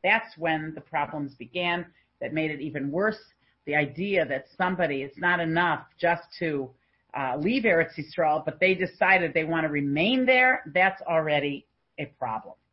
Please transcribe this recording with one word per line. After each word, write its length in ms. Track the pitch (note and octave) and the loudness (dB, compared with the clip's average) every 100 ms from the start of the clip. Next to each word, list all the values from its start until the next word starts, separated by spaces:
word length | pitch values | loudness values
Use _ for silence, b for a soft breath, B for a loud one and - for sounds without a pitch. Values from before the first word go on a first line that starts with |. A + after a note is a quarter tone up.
That's 320 | F#3 A3+ A3 D#3+ | 2 0 -2 -6
when 360 | E3 D#3 D#3 | -2 -2 -4
the 80 | D#3 | -10
problems 540 | - D#3+ C#3+ D3+ C#3 - | -6 -4 -4 -4 -8 -10
began 500 | A#2 F3+ F3 F3 E3+ b b _ | -10 -4 -2 -2 -6 b b _
that 140 | - | -6
made 160 | D#3 D#3 | -2 -4
it 120 | D3+ | -4
even 300 | D3 D3 C#3 | -8 -6 -4
worse. 280 | D#3+ G#3+ G#3 - _ _ _ - | 0 -2 -2 -16 _ _ _ -2
The 100 | D3+ | 0
idea 500 | D3 - G3+ F#3+ C#3 | 0 -4 0 0 0
that 200 | C3+ - - | -2 -6 -2
somebody, 460 | F#3 F#3 E3 C#3 | -2 0 0 -2
it's 140 | C#3 - | -6 -2
not 200 | F3 F3 | 0 0
enough 460 | E3 E3 F3 D3 - _ | 0 2 2 0 -6 _
just 240 | E3+ E3+ - - | 0 0 -4 -6
to, 320 | E3+ C#3+ C3 _ _ _ _ - | -4 -2 -6 _ _ _ _ -6
uh, 220 | C3+ C3 | -4 -2
leave 260 | E3+ C4 | 0 2
Eretz 280 | A3 E3 D#3+ - | 4 4 2 -4
Yisrael, 440 | D3 - D#3 D3+ | -8 0 2 2
but 160 | D#3 - | -2 0
they 140 | F#3 | 2
decided 600 | F#3 F3+ - F#3 F#3+ E3 | 2 -2 2 4 4 4
they 100 | D#3+ | 0
want 220 | D#3+ E3 D#3 | 0 0 0
to 40 | |
remain 560 | D3 C#3+ D3 F#3+ B3+ B3+ | 0 0 2 2 2 4
there, 380 | B3+ B3+ C4 D#3+ | 4 4 2 -2
that's 280 | E3 F#3+ F#3 | 2 2 2
already 640 | - E3 D#3 D3 C#3+ C#3 _ _ _ - | -2 0 2 0 0 -6 _ _ _ -12
a 60 | C#3+ | -12
problem. 500 | _ B2 A2 G#2 - _ | _ -6 -6 -8 -20 _